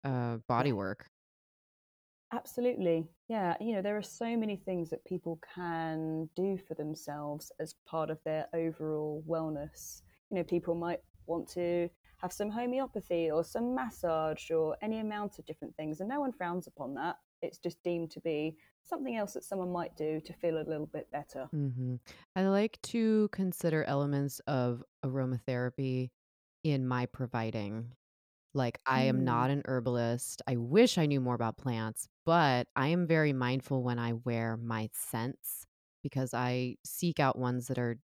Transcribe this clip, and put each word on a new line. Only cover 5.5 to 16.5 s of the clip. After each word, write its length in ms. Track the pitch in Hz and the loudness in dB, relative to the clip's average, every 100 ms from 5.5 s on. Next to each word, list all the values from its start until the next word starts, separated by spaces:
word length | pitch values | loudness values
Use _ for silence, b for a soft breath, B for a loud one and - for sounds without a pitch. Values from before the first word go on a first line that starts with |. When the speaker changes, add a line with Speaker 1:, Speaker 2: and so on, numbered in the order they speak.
Speaker 2:
can 760 | - 175 165 160 160 160 160 160 - | -8 -4 -2 -2 -2 -2 -2 -4 -2
do 200 | 190 190 | -2 -2
for 160 | - | -6
themselves 760 | 160 151 160 - 147 147 147 - - | -6 -6 -6 -8 -8 -6 -8 -10 -10
as 160 | 156 - - | -10 -10 -8
part 220 | 160 156 | -4 -2
of 120 | 156 | -4
their 240 | - 156 - | -2 -2 -2
overall 680 | 165 165 160 156 151 151 151 160 | -2 -2 -2 -4 -2 -2 -4 -2
wellness. 760 | 160 160 151 147 - - - - b _ | -2 -2 -4 -8 -12 -16 -16 -20 b _
You 60 | 190 | -4
know, 80 | |
people 300 | 170 175 170 170 | 0 0 2 -2
might 240 | 170 175 _ - - | 0 -4 _ -20 -4
want 220 | 165 - | -4 -4
to 380 | 180 175 175 175 _ b b | -2 0 2 0 _ b b
have 140 | 180 | -8
some 180 | - 208 | -4 -4
homeopathy 800 | 214 247 254 262 214 - 170 165 | -2 -2 -2 -2 -6 0 2 4
or 120 | 151 | 2
some 320 | 170 226 240 | 0 -2 0
massage 760 | 254 247 - 175 160 156 156 - | -2 -4 -2 0 2 0 -2 0
or 260 | 165 160 - | 2 2 0
any 160 | 214 220 | -4 -4
amount 380 | 214 208 208 - | -4 -4 -6 -8
of 80 | - | -14
different 280 | 156 - - | -12 -10 -6
things, 240 | 156 156 | -6 -4
and 80 | 196 | -4
no 120 | 285 | -2
one 120 | 277 | -2
frowns 340 | - 175 | -2 -4